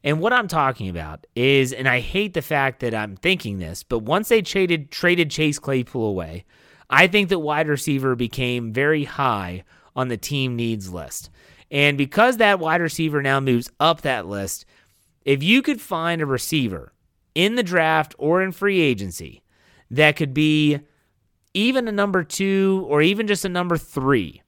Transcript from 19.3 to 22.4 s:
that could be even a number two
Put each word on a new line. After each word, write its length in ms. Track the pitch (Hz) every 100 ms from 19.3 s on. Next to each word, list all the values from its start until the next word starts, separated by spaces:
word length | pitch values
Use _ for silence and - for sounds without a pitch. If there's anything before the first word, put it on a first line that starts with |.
| - _ _ _ _ _
that 260 | 123 151 147
could 180 | 147
be 460 | 135 156 151 151 147 147 _ _ _ _ _ _
even 340 | 185 226 262 233
a 40 |
number 320 | 202 202 190
two 600 | 165 -